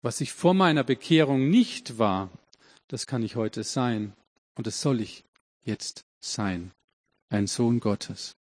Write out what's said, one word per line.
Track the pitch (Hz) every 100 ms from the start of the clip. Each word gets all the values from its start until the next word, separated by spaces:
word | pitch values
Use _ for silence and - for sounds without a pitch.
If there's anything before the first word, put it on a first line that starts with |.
Was | 120 -
ich | 139
vor | - 175
meiner | 185 185 151
Bekehrung | 135 131 - 165 147 135 135
nicht | 214 233 - - 113
war, | 107 95 92 - _ _ _ _ _
das | 123 -
kann | 123
ich | 110 120
heute | 110 113
sein. | 107 - 127 110 104 - _ _ _ -
Und | 110
das | -
soll | 147 127
ich | 107 - _ _ _ _
jetzt | - 107 - - _ _
sein. | - - 101 90 90 _ _ _ _ _ _
Ein | 104 101
Sohn | - 120 120
Gottes | 110 101 - 104 - -